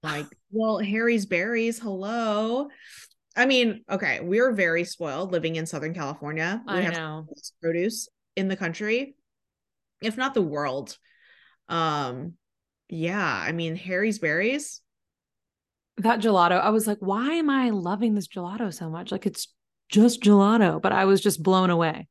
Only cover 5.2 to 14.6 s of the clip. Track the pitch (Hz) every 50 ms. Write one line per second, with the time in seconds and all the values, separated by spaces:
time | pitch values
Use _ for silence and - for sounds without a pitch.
5.2 | 185 190 180 170 160 165 165 160 160 160 - 151 147 160 170 175 151 135 151 -
6.2 | 143 147 151 160 160 180 196 233 233 262 202 180 180 170 170 165 160 156 156 156
7.2 | 160 151 - - - - _ _ - 165 165 170 180 220 233 - - - _ _
8.2 | _ _ _ 190 190 190 190 185 190 170 170 - 214 214 220 240 277 269 - _
9.2 | _ _ _ _ _ _ _ _ _ _ _ _ _ _ _ _ - 226 220 233
10.2 | 262 269 269 233 190 156 147 147 147 139 127 139 139 - - _ _ _ _ _
11.2 | _ _ - _ _ _ _ _ _ - 165 165 165 160 151 147 139 127 123 127
12.2 | 143 170 170 _ _ _ _ _ _ _ _ _ _ _ 170 160 160 170 190 214
13.2 | 185 156 123 95 80 104 160 170 165 160 160 185 180 185 185 180 202 226 202 214
14.2 | 175 156 151 170 196 226 269 294